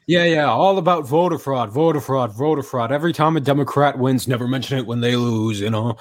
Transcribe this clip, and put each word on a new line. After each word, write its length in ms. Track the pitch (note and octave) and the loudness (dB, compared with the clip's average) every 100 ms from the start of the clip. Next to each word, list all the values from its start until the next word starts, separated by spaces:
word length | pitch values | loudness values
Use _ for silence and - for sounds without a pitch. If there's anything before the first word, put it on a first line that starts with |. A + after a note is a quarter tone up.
| - | 0
Yeah, 160 | F3 | 2
yeah. 220 | E3+ D#3+ C#3+ | 4 2 2
All 300 | A2+ F#3 F#3+ | 2 2 2
about 260 | F3 F3 C3 | 2 0 2
voter 320 | D3+ F3 D#3 | 0 2 -2
fraud, 320 | - C3 A2 | -2 -2 -2
voter 280 | A#2+ E3 D3+ | 0 0 0
fraud, 300 | C3+ C3+ B2 | -2 -2 -2
voter 300 | G#2+ D3 D3+ | -2 -2 -2
fraud. 280 | C3+ B2+ A2+ | -2 -4 -2
Every 220 | D3 E3+ | -2 -2
time 240 | D#3 D#3 D#3+ | 0 2 2
a 40 | |
Democrat 580 | C3+ C#3+ C#3 - C#3+ C3 | 0 0 0 2 2 2
wins, 280 | C3 C3 A#2 | 0 0 0
never 200 | B2 B2 | -2 -2
mention 320 | C3 A#2+ C3+ | -4 -4 -4
it 80 | A2+ | -4
when 140 | A#2+ | -2
they 140 | A#2+ B2 | 0 0
lose, 420 | A#2+ A2+ A2 G2+ | 0 0 -2 -2
you 100 | G#2 | -2
know? 280 | A2 A#2 A2+ | -2 -2 -6